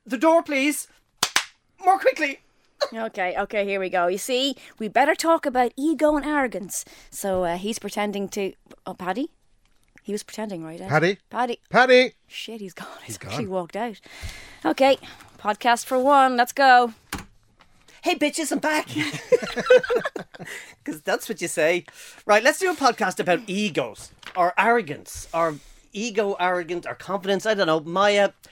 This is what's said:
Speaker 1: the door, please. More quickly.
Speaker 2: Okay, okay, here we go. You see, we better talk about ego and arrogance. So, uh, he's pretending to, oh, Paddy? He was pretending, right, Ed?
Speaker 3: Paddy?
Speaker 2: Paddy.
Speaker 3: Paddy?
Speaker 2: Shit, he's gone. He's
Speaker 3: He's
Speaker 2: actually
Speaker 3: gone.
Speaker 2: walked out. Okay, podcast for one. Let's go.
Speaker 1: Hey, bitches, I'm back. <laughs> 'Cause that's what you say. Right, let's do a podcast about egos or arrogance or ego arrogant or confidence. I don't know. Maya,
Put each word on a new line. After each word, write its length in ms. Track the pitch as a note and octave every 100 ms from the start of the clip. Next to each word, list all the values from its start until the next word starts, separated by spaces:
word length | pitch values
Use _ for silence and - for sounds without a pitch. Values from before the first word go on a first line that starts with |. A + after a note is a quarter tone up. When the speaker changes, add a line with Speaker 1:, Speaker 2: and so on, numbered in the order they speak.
Speaker 1:
the 140 | - A#3+
door, 240 | D#4+ E4
please. 460 | E4 C#4 C#4+ C#4+ - _ _ _ - - - _ _ _
More 160 | F#4 G4
quickly. 420 | B4 B4+ D4 C4+ _ _ _ - -
Speaker 2:
Okay, 400 | A3+ A3+ G#3 F3+ F3
okay, 260 | G3+ G#3+
here 160 | G3+ G3
we 80 | F#3
go. 200 | F3+ F3
You 100 | F#3+
see, 380 | - B3+ C#4 B3+ - -
we 100 | G#3+
better 260 | A3 C#4
talk 320 | E4+ D#4+ E4 D4
about 260 | B3+ B3
ego 420 | - D4 C#4 D4+ D4+
and 80 | C#4
arrogance. 580 | D4+ B3+ F#3 - - - - -
So, 340 | - G3+ F#3
uh, 120 | F3 F3
he's 220 | G3 A3+
pretending 500 | G#3 G#3+ G#3 G3+ G3
to, 220 | G#3+ G3 - _ - -
oh, 60 |
Paddy? 380 | F#3 F3+ F#3+ D#4 _ _ _ _ _ _ _
He 100 | -
was 100 | G3+
pretending, 400 | - - G#3+ F3+
right, 160 | D#3+ E3+
Ed? 80 | F#3
Speaker 3:
Paddy? 280 | D3+ E3+ G3+ _
Speaker 2:
Paddy. 300 | G#3+ B3 - _
Speaker 3:
Paddy? 420 | A3 B3+ B3+ B3+ - _
Speaker 2:
Shit, 340 | - - B2
he's 140 | -
gone. 120 | - - -
He's 120 | - G#2+
Speaker 3:
He's 100 | -
Speaker 2:
actually 180 | F3
Speaker 3:
gone. 80 | G#3
Speaker 2:
walked 220 | F#3 E3+ G3
out. 240 | A#3+ G3 - - - - - - -
Okay, 320 | D#4 C4+ C4+ - - - -
podcast 480 | G#3 G#3 B3 A#3+ -
for 120 | C4
one. 380 | C4 C#4+ C4 B3
Let's 160 | B3
go. 400 | - C4+ B3 A#3+ - _ - - _ _ _ _ _ _ -
Speaker 1:
Hey, 140 | E4 E4+
bitches, 360 | D4 D4+ D4+
I'm 60 | D4+
back. 280 | D4+ D4+ -
<laughs> 960 | B3+ D4+ - - B4 - - - B4 - A#4+ - - - - F#3 - - -
'Cause 160 | - D#3
that's 280 | - - -
what 120 | F#3+
you 80 | E3
say. 360 | - D#3+ F3+ - - - - -
Right, 160 | G#3+
let's 160 | B3 D4+
do 120 | F#4
a 40 | E4
podcast 420 | C4 - F#3+ F3
about 200 | F3+ E3+ G#3
egos 640 | F#3+ G#3 D3+ A#2+ G2 - - - -
or 160 | F3 F3+
arrogance 680 | G#3 A#3+ D#3+ C3+ - - -
or 240 | E3 E3 D3 - - _
ego 420 | G3+ A#3+ G3+ G3+ F#3+
arrogant 480 | F3+ F3+ E3 F3 C3
or 80 |
confidence. 520 | A#2 - G3 F#3 G3 A3
I 80 |
don't 120 | G#3 F3
know. 140 | D#3+
Maya, 500 | D#3 F3+ G#3 G3+ G3 - -